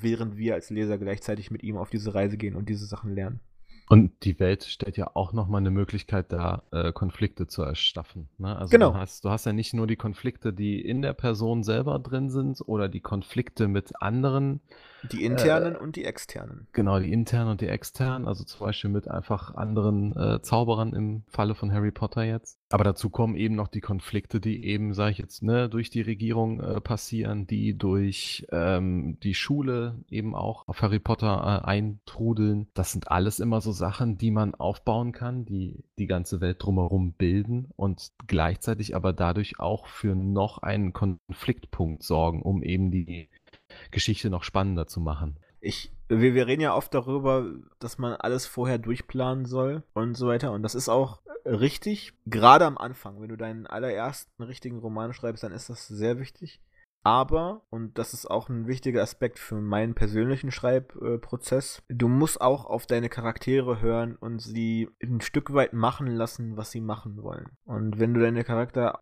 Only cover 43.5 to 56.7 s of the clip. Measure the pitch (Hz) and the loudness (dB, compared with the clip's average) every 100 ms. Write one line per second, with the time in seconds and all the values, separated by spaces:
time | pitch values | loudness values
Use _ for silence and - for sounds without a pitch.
43.5 | - _ - - - - 107 107 87 - | -20 _ -20 -8 -4 0 0 0 -2 -2
44.5 | 98 98 90 80 - 80 73 78 73 _ | -2 0 0 -2 -4 -4 -2 -4 -8 _
45.5 | _ - - - - - 113 127 123 120 | _ -8 -8 -10 -12 0 4 6 6 4
46.5 | 143 156 90 - 139 123 139 135 131 110 | 2 2 0 0 -2 -2 0 2 2 0
47.5 | 65 - - 120 - 123 113 110 123 - | -8 -16 -14 -12 -6 -4 -2 -2 -2 -4
48.5 | - 127 123 110 123 - 127 127 131 123 | -4 0 0 -2 -4 -4 -2 -2 -2 -2
49.5 | 127 131 151 - - 117 117 123 120 139 | 0 0 -2 -6 -4 -2 0 2 2 0
50.5 | 104 110 123 131 120 135 107 - 294 - | -2 -4 -4 2 2 2 -2 -16 -10 -2
51.5 | 110 135 - 208 208 - - - 110 117 | 2 2 0 -4 -6 -8 -16 -6 8 12
52.5 | 147 165 135 123 127 - 101 110 110 113 | 12 10 0 -8 -12 -16 -14 -12 -10 -8
53.5 | 113 110 110 127 101 120 139 - - 120 | -10 -10 -6 -4 -4 -4 -6 -14 -14 -12
54.5 | 127 131 120 113 110 113 123 117 110 107 | -10 -10 -8 -8 -6 -8 -6 -6 -6 -8
55.5 | 92 - 120 - 104 110 123 135 - 165 | -10 -12 -16 -12 -4 -2 -2 -4 -14 -18
56.5 | - - | -18 -20